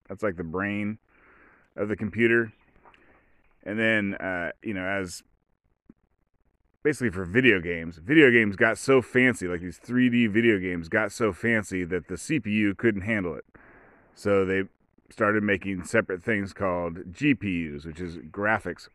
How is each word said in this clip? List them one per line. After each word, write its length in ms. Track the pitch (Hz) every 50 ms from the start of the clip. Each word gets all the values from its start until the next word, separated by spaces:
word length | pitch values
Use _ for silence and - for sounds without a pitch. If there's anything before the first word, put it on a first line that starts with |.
| _ -
That's 140 | 101 - 110
like 120 | 104 87
the 80 | 85 85
brain 540 | 80 78 92 98 101 104 104 104 104 107 - _ _ _ _ _ _ _ _ _ _ _ _ _ _ -
of 140 | - 101 104
the 60 | 104
computer. 580 | 101 110 101 87 107 117 113 117 117 117 110 - _ _ _ _ _ _ - - _ _ _ _ _ _ _ _ _ _ _ _ _
And 160 | - - 104
then, 380 | 110 110 110 110 107 101 98 98
uh, 360 | - - 95 92 87 87 78 - _ -
you 100 | 113 104
know, 100 | 95 90
as 380 | 95 98 98 95 90 - - - _ _ _ _ _ _ _ _ _ _ _ _ _ _ _ _ _ _ _ _ _ _ _ _ _ _ _ _ _ _ _
basically 300 | - 147 147 - 127 110
for 120 | 85 95 92
video 360 | 85 92 123 131 123 101 92
games, 380 | 82 87 85 82 82 85 85
video 340 | 78 80 107 151 160 143 127
games 240 | 120 120 110 104 98
got 240 | - 117 113 110 -
so 220 | - - 135 131
fancy, 460 | 113 - - 127 127 127 110 - 90
like 140 | 87 90 85
these 160 | 87 90 80
three 320 | - - - 123 123 127 123
D 160 | 120 120 120
video 320 | 107 98 113 117 117 107
games 300 | 95 90 92 90 85 82
got 240 | 80 95 107 107 101
so 220 | - - 120 107 90
fancy 500 | - - 117 117 110 98 - 98 92 90
that 240 | 80 92 87 80
the 100 | - 92
C 220 | - - - 160 139
P 100 | - 104
U 220 | 104 110 107 101 95
couldn't 280 | - - 117 104 98
handle 340 | 92 113 113 104 90 85 76
it. 100 | 53 - _ - - - - - - - - _ _ _ _ _
So 280 | - - 101 101 98 95
they 180 | 92 95 95 98 101 _ _ _ _ _ _ _ -
started 340 | - - 110 104 107 107 104
making 400 | 104 98 90 92 98 98 90 87
separate 400 | - - 113 90 - 95 87 -
things 280 | 113 110 101 98 95
called 640 | - - 98 92 90 90 87 85 82 92 - 90 85
G 220 | - 135 147 131
P 320 | - 101 101 90 85 82
Us, 180 | 76 73 73 76
which 140 | 82 78 85
is 180 | 90 85 85
graphics 720 | 82 64 78 - 101 101 107 110 101 - 90 85 - - -